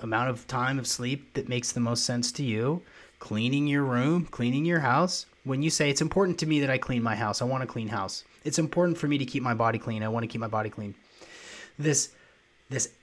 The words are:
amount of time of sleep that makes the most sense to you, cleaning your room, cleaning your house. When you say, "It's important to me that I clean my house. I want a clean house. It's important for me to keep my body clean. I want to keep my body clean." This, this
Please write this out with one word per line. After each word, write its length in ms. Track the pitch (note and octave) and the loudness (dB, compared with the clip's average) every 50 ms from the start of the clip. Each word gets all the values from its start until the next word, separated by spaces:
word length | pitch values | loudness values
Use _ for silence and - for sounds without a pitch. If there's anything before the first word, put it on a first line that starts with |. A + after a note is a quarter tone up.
amount 280 | - A2+ A2 A2+ B2 C3 | -4 -2 0 0 0 0
of 180 | B2 A#2 - - | -2 -4 -6 -6
time 320 | C3+ B2+ B2 C3 C#3 C3+ | -4 -2 0 0 0 -2
of 80 | A#2+ - | -2 -2
sleep 460 | - - B2 B2 C#3 C#3 - - - | -4 -2 -2 -2 -4 -4 -6 -8 -6
that 160 | C3+ - - | -6 -4 -2
makes 240 | B2+ B2 B2 - - | -2 -2 -2 -2 -2
the 80 | B2 | 0
most 240 | A#2+ A#2 A#2+ A#2 - | 0 0 0 0 0
sense 260 | - B2 A#2+ A#2 - | 0 0 0 -2 -2
to 120 | - - C#3+ | -2 -2 -2
you, 380 | B2 G#2+ G#2+ A#2 C3+ D#3+ F3+ - - - - - - - - | 0 0 0 2 0 0 -2 -4 -10 -20 -20 -20 -20 -20 -16
cleaning 480 | - - G#2+ G#2+ A2+ B2 C3+ C#3+ D3 D3 | -10 -6 -2 0 0 2 2 2 2 2
your 160 | C#3+ C#3+ C#3+ | 2 2 2
room, 420 | C3 B2 B2 B2+ D3 E3+ F3 E3 | 2 2 2 2 2 2 2 0
cleaning 380 | - - - A#2+ A#2+ C3 C#3+ D#3 | -2 -4 -2 0 0 2 2 2
your 160 | E3+ F3 D#3+ | 2 2 2
house. 460 | C3+ B2 B2 C#3+ F3+ F3+ - - - - _ _ - | 4 4 4 4 4 2 0 -2 -6 -8 _ _ -6
When 180 | C3+ C3 C3+ | -4 -2 0
you 80 | D3 D#3+ | 0 0
say, 200 | - - D#3 C#3+ | 2 2 2 2
"It's 120 | C#3 - | 2 2
important 360 | D#3+ D#3+ - F#3+ G3 F3+ E3+ - | 2 2 4 4 4 4 2 0
to 60 | E3+ | 0
me 160 | D#3 D#3 D3 | 2 2 2
that 80 | C#3 C3+ | 4 4
I 80 | C3 B2+ | 2 0
clean 260 | - - C3 A#2+ A2+ | 0 0 0 0 2
my 120 | A#2 G#2+ | 2 0
house. 260 | G#2 A#2 G#2+ G2+ - | 0 0 0 0 0
I 40 | B2+ | 0
want 180 | B2 C3 C3 C3 | 0 0 0 -2
a 40 | A2+ | -4
clean 220 | - A#2+ A2 G#2+ | -4 -6 -4 -4
house. 340 | - G2+ G2 F#2 - - - - - - - | -2 -4 -4 -4 -6 -10 -12 -16 -16 -10 -6
It's 140 | D3+ - - | -4 0 0
important 380 | D#3+ D3+ - F3 F3+ F3 E3 E3+ | 0 0 2 2 2 2 2 0
for 120 | - C#3+ | 0 0
me 80 | D3 C#3 | 0 0
to 80 | C3+ | 0
keep 180 | B2 - C3+ B2 | 0 -2 -2 0
my 100 | B2 A#2+ | 0 2
body 260 | A2 A#2 A2+ A2+ A2 | 2 2 2 2 0
clean. 220 | - A#2+ A2+ G#2+ | -2 -4 -4 -2
I 60 | G#2+ A2 | -2 -2
want 160 | A2 A#2 A2+ | -2 -2 -2
to 40 | A2+ | -4
keep 120 | - A#2 | -4 -6
my 80 | A2+ A2 | -4 -2
body 220 | A2+ A2 G#2+ G#2+ | -2 -2 -2 -2
clean." 260 | - - G#2 G2+ G#2 - _ _ - - - - - - - - - - - - - - | -6 -8 -10 -10 -10 -14 _ _ -20 -20 -20 -20 -20 -20 -18 -18 -18 -18 -18 -16 -8 -2
This, 340 | D3 D#3 C#3+ - - - - - - - _ _ _ _ _ _ _ - | 0 2 2 2 0 -2 -6 -18 -20 -20 _ _ _ _ _ _ _ -8
this 200 | C3+ B2+ - - - _ | -6 -4 -6 -6 -6 _